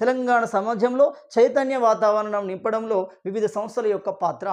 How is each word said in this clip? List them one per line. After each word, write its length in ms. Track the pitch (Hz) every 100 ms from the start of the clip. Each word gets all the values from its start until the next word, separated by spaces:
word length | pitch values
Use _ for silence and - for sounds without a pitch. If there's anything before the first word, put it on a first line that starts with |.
తెలంగాణ 440 | 233 254 247 240
సమాజంలో 640 | 226 196 214 226 240 254 285 - - 226
చైతన్య 400 | 247 277 262 269
వాతావరణం 680 | 226 214 208 214 214 208 196
నింపడంలో 480 | 190 - 220 226 202 185 -
వివిధ 220 | 190 208 214
సంస్థల 400 | 208 214 247 220
యొక్క 240 | 190 196 190
పాత్ర 260 | 175 - 202